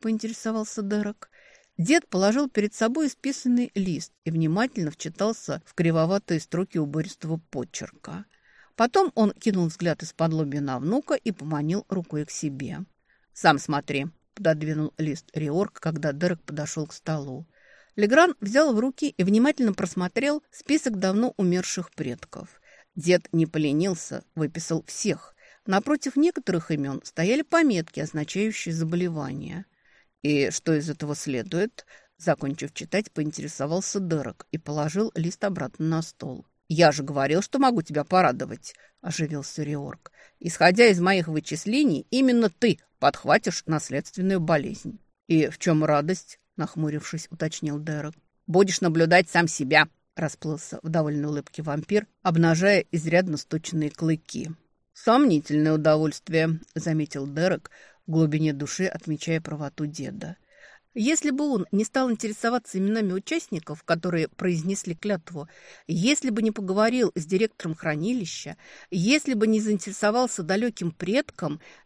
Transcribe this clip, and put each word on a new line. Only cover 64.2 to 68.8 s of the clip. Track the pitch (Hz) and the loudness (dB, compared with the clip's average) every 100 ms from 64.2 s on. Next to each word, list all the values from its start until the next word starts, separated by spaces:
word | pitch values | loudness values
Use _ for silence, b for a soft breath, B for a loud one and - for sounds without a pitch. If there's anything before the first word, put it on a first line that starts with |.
| 156 | -2
произнесли | - 185 165 175 196 185 160 | -2 -2 -2 -2 -4 -6 -6
клятву, | 208 185 - 165 147 B B B - | -4 -4 -6 -14 -14 B B B -6
если | 165 226 294 262 | 0 2 2 0
бы | 220 | 0
не | 220 | -2
поговорил | 214 190 196 226 254 233 | -2 -2 2 2 2 0
с | 180 156 | -2 -2
директором | 185 220 - 165 160 | 0 0 -4 -8 -6
хранилища, | 165 151 196 247 170 - 147 - B B | -4 -2 -2 -4 -6 -10 -12 -16 B B